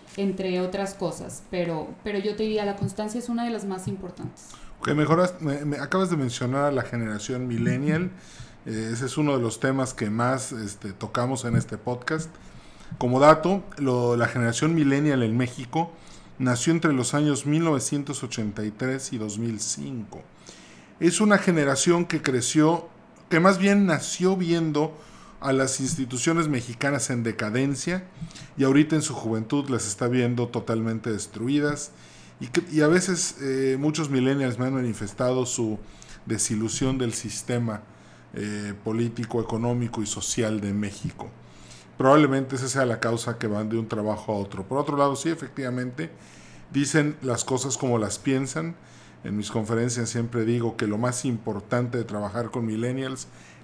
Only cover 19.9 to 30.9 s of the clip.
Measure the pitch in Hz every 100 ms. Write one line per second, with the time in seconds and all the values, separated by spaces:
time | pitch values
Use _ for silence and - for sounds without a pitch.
19.9 | 127 104 - - - - - - - -
20.9 | - 165 170 214 202 196 165 139 135 175
21.9 | 170 175 156 147 127 117 156 156 165 -
22.9 | - - - - 165 185 180 196 202 196
23.9 | 147 - - 185 190 170 170 160 147 151
24.9 | 156 - - - - 135 135 131 - 131
25.9 | - 123 123 165 165 156 131 117 117 139
26.9 | 139 - 120 117 110 107 117 139 135 -
27.9 | 185 185 - - - - - 135 139 147
28.9 | 156 147 123 113 110 110 143 135 117 104
29.9 | - 123 127 120 123 120 117 107 113 113